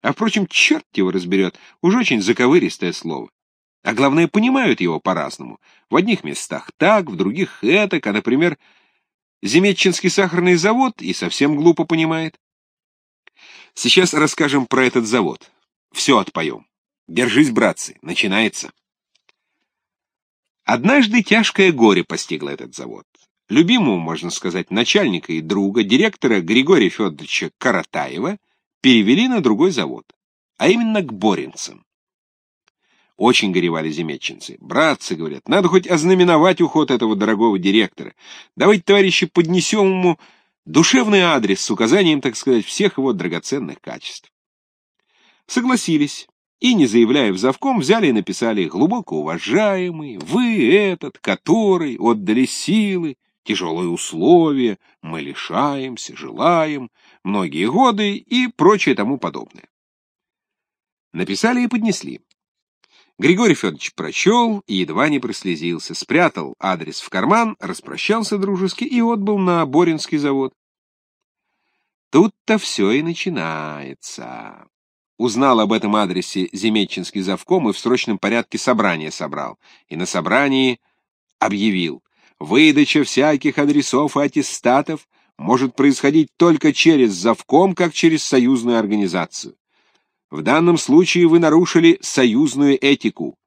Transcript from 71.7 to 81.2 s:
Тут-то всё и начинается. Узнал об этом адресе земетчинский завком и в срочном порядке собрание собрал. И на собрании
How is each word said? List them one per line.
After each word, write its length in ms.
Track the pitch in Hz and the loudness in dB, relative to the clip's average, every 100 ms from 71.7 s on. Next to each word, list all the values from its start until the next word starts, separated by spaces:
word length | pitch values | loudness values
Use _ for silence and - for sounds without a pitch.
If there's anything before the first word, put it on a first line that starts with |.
| _ _ _ _ | _ _ _ _
Тут-то 460 | 139 208 - - 208 | 2 2 0 -2 -2
всё 320 | - - 98 | -2 -2 0
и 120 | 123 | 0
начинается. 1600 | 160 170 - 151 82 78 78 73 69 - - - - - 107 80 _ _ _ _ _ _ | -2 -6 -6 -6 -6 -8 -10 -12 -14 -16 -18 -16 -16 -16 -18 -20 _ _ _ _ _ _
Узнал 420 | 120 110 139 120 | -4 0 2 4
об 120 | 104 | 4
этом 220 | 110 107 | 0 0
адресе 540 | 107 101 90 90 - 92 | 0 0 -2 -6 -6 -6
земетчинский 680 | 95 107 107 98 - 87 104 | -2 -2 0 -2 -4 -8 -8
завком 480 | 95 92 - 95 110 | -6 -6 -2 0 0
и 40 | |
в 60 | 95 | -2
срочном 400 | - 123 - 101 | 0 0 0 -4
порядке 400 | 98 117 117 110 | -2 -2 -4 -6
собрание 520 | - 120 107 82 78 | -2 0 0 -2 -6
собрал. 480 | - 78 71 67 - _ _ _ | -10 -10 -8 -10 -14 _ _ _
И 60 | |
на 120 | 80 90 | -8 -6
собрании 760 | 92 85 113 143 135 131 120 _ _ _ _ | -4 -2 0 2 2 0 -2 _ _ _ _